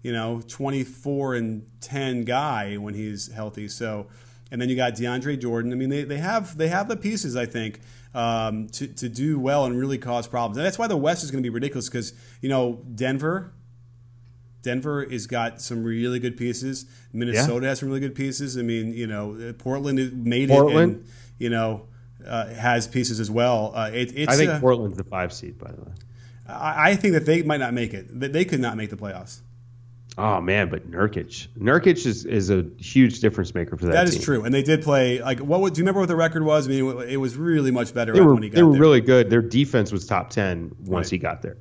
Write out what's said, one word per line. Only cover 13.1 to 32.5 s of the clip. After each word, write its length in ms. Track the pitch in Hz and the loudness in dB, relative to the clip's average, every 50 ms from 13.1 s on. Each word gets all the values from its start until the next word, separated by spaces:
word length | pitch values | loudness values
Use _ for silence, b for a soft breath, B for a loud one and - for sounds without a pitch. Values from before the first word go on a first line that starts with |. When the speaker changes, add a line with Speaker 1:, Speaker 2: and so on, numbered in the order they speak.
| 135 135 147 160 175 190 180 - - - - - - - - - - - - - - - - - - - - - - - | -2 -2 -2 -4 -4 -4 -8 -12 -18 -20 -20 -20 -20 -20 -20 -20 -20 -20 -20 -20 -20 -20 -20 -20 -20 -20 -20 -20 -20 -10
Speaker 1:
Denver 420 | - 123 123 131 127 151 147 143 135 - | -8 -6 -6 -4 -4 -4 -4 -6 -6 -6
has 180 | 127 117 101 | -8 -10 -8
got 340 | 117 127 120 113 117 117 - | -6 -4 -4 -4 -4 -6 -10
some 220 | - - 123 117 | -10 -8 -6 -4
really 380 | 113 117 113 113 117 123 123 123 | -4 -4 -2 -2 -2 -2 -2 -2
good 160 | 123 123 117 | -4 -6 -4
pieces. 500 | - 120 120 117 123 131 135 131 131 - b b b b b | -4 -4 -4 -4 -4 -6 -6 -8 -8 -12 b b b b b
Minnesota 520 | - 110 120 120 107 110 131 147 120 123 131 | -6 -4 -2 0 2 2 2 2 2 0 -2
Speaker 2:
Yeah. 40 | 135 | -2
Speaker 1:
has 100 | 135 127 | -2 -4
some 80 | 143 135 | -4 -4
really 120 | 135 135 | -4 -4
good 140 | 135 135 135 | -4 -6 -4
pieces. 420 | - 139 135 131 131 143 135 123 | -6 -6 -6 -4 -6 -8 -6 -6
I 60 | 127 | -4
mean, 300 | 120 117 113 117 110 113 117 | -4 -2 -2 -2 -4 -6 -6
you 120 | 117 117 | -6 -6
know, 460 | 110 107 104 104 104 104 113 117 117 117 - | -6 -6 -6 -8 -8 -10 -10 -12 -14 -14 -8
Portland 680 | - 127 131 139 139 143 135 131 131 127 123 127 117 | -6 -6 -4 -4 -2 -2 0 0 -2 -2 -6 -4 -2
made 260 | 117 120 123 139 131 | 0 2 2 4 6
it 20 | |
Speaker 2:
Portland. 400 | 135 139 143 147 127 156 170 175 - | 8 8 8 8 6 6 4 4 2
Speaker 1:
and, 80 | - b b b b b b b b | -4 b b b b b b b b
you 120 | 127 117 | -2 -2
know, 320 | 117 113 113 113 110 104 - b b b b b b - - | 0 0 0 -2 -4 -6 -10 b b b b b b -20 -12
uh, 200 | 95 117 117 107 95 117 | -8 -6 -6 -6 -8 -8
has 320 | 110 120 123 120 120 110 | -2 0 2 2 2 -2
pieces 320 | 113 - 127 120 120 113 107 | -2 -2 -2 -2 -2 -2 -4
as 120 | 113 104 | -4 -2
well. 420 | 107 117 120 123 123 110 107 107 - | 0 2 2 4 2 2 0 -2 -4
Uh, 160 | 117 110 107 | -4 -6 -4
it, 200 | 110 120 123 123 127 | -2 -4 -4 -4 -4
it's, 180 | 139 151 123 | -4 0 2
Speaker 2:
I 40 | 135 | 4
think 140 | 143 156 160 | 4 4 2
Speaker 1:
uh, 80 | 156 151 | 2 2
Speaker 2:
Portland's 360 | 127 127 123 117 110 101 90 | 2 2 2 2 0 -6 -6
the 60 | 95 92 | -8 -10
five 280 | - 101 92 90 87 | -6 -6 -6 -6 -6
seed, 260 | - - - 82 - - | -8 -12 -14 -16 -16 -16
by 140 | - - | -16 -16
the 80 | - - | -16 -16
way. 100 | - - - - b b b b b b b b b - | -16 -16 -16 -18 b b b b b b b b b -14
Speaker 1:
I, 420 | 120 117 139 156 151 151 151 180 | -10 -6 -4 -4 2 6 6 6
I 60 | 202 | 6
think 180 | 196 208 202 170 | 6 4 4 4
that 120 | 156 151 | 4 4
they 160 | 147 160 170 | 4 4 4
might 160 | 160 151 151 143 | 4 0 0 0
not 160 | 131 120 120 | 0 -2 -2
make 180 | 123 117 101 107 | -2 -2 -4 -6
it. 260 | 98 92 - 113 123 | -10 -12 -12 -8 -8
That 120 | 135 139 | -6 -2
they 120 | 143 160 185 | 0 0 0
could 160 | 180 165 135 | 0 0 -2
not 160 | 123 117 107 | -2 -2 -2
make 140 | 110 107 98 | -4 -6 -8
the 60 | 104 | -8
playoffs. 420 | 98 107 101 92 90 92 - - - - - - - - - - - - - - - - - - - | -10 -10 -10 -10 -10 -14 -16 -18 -20 -20 -20 -20 -20 -20 -20 -20 -20 -20 -20 -20 -20 -20 -16 -6 -2
Speaker 2:
Oh 240 | 104 107 101 92 | 0 0 0 0
man, 260 | 87 90 98 104 98 - | 0 2 2 2 2 0
but 200 | - 82 - - | -4 -8 -10 -10
Nurkic, 580 | 80 87 101 107 - 87 - - - - - - - - | -2 -2 -2 0 0 -6 -8 -8 -14 -16 -16 -16 -12 -2
Nurkic 460 | 98 113 143 170 165 196 170 - - | 2 4 4 6 6 4 2 4 0
is, 220 | 127 104 - - | -2 -2 -2 -4
is 240 | - 117 104 95 95 | -2 -2 0 2 2